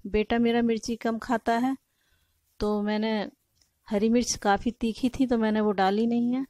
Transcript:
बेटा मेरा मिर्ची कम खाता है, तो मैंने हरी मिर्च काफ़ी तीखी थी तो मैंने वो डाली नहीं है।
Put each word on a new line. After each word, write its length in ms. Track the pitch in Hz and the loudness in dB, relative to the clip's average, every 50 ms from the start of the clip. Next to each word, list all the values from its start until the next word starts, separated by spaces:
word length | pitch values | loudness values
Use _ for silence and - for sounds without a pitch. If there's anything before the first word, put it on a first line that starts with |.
| _ | _
बेटा 320 | 196 185 214 214 _ 233 233 | -2 -2 -2 0 _ 0 2
मेरा 220 | 240 233 233 233 | 2 2 2 2
मिर्ची 340 | 233 233 226 220 - - 233 | 2 2 0 -2 -2 -6 -8
कम 220 | - - 233 226 | -4 -4 -4 -4
खाता 400 | 220 - - 254 226 _ 247 233 | -4 -4 -2 -4 -2 _ 0 0
है, 200 | 233 247 262 269 - _ _ _ _ _ _ _ _ _ _ _ _ _ _ _ _ | 0 0 -2 -2 -4 _ _ _ _ _ _ _ _ _ _ _ _ _ _ _ _
तो 220 | 214 208 214 208 | -2 0 0 0
मैंने 480 | 202 208 214 214 214 220 220 214 190 - _ _ _ _ _ _ _ _ _ _ _ - | 0 0 0 0 0 0 -2 -2 -4 -6 _ _ _ _ _ _ _ _ _ _ _ -4
हरी 200 | 220 202 208 226 | -2 0 2 4
मिर्च 260 | 233 247 233 - - | 2 2 2 0 -6
काफ़ी 360 | - - 208 196 196 - 240 | -2 2 2 2 2 0 -6
तीखी 380 | 220 _ - 226 208 - - 247 | -4 _ -4 -4 -2 0 -2 -2
थी 180 | - - 269 | 0 0 0
तो 100 | 240 254 | 0 2
मैंने 240 | 226 220 214 214 214 | 0 2 0 2 2
वो 100 | 214 214 | 2 0
डाली 360 | 202 190 190 190 196 214 233 | 2 2 2 2 2 2 0
नहीं 260 | 233 233 240 240 240 247 | 0 0 0 0 0 -2
है। 120 | 262 269 | -2 -4